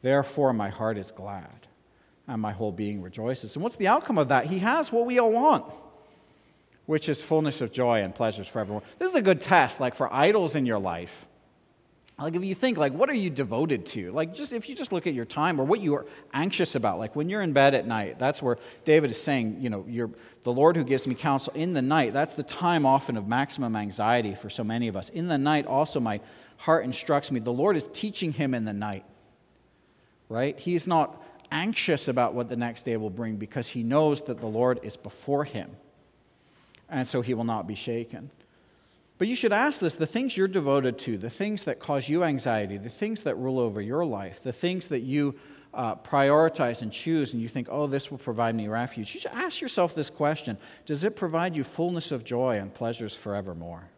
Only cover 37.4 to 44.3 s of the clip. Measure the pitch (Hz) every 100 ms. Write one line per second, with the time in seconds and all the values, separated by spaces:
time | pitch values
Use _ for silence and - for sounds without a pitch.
37.4 | 117 110 90 104 - 117 117 92 131 _
38.4 | _ _ _ _ _ _ _ _ 196 240
39.4 | 233 202 277 285 175 - 160 226 262 196
40.4 | 190 185 143 139 127 120 - 107 110 -
41.4 | 202 214 - 131 - 143 135 156 175 139
42.4 | 127 113 101 101 107 - 214 220 - 87
43.4 | 127 131 117 104 104 139 170 104 98